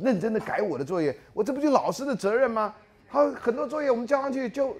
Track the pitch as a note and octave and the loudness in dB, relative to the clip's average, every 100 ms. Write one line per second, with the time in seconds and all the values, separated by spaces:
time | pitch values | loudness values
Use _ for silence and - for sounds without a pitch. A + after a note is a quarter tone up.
0 | A3+ G3 G#3+ A3 - - G#3 C#3 C#3 F3+ | 0 0 0 -2 -2 -2 -2 -2 -2 0
1 | D3 - - - A3 C4+ D4+ B3 C#3+ F3+ | 0 -2 -6 -4 -2 0 4 4 2 -2
2 | C#4 A#3 G3 A#3 C4 A3+ G#3 - - _ | -4 -2 0 2 2 0 -4 -6 -20 _
3 | - C4+ D4 C4 A#3+ A#3+ C#4+ D4+ C#4+ A#3 | -4 2 2 0 -2 -2 -2 -2 0 0
4 | A#3+ C#4 C#4 C4 B3 C#4 C4+ | 2 0 0 -2 -4 -2 -2